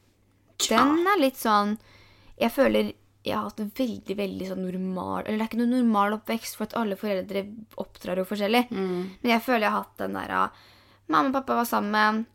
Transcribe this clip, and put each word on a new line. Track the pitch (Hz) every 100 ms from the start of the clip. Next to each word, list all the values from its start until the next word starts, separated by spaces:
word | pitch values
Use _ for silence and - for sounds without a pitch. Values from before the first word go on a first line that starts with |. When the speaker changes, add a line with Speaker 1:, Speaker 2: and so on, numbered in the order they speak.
| _ _ _ _ _ -
Speaker 1:
Tja. | - 226
Speaker 2:
Den | 269 320 359
er | 403
litt | 269 -
sånn, | 226 208 208 214 - - - - - -
jeg | 226
føler | - 240 214 208 - _ _
jeg | -
har | 214
hatt | 208 -
en | 208
veldig, | - 254 202 - 196
veldig | 190 190 190
sånn | 185 185
normal, | 185 185 185 190 185 -
eller | 214
det | 220
er | 226
ikke | 240
noen | 254
normal | 233 208 202 214
oppvekst, | - 226 - -
for |
at | 220
alle | - 214 190
foreldre | 214 185 190 196 202 220 - -
oppdrar | 190 - - 185
jo |
forskjellig. | 185 208 202 240 247
Speaker 1:
Mm. | 196 185 180 185 -
Speaker 2:
Men | 247
jeg | 226
føler | 262 233
jeg | 208
har | 208
hatt | 196 -
den | 196
der, | 190 196
ah, | 185 190 - - - _ _ -
mamma | 311 277
og |
pappa | 269 262
var | 233
sammen, | 233 220 208 214 214 220 233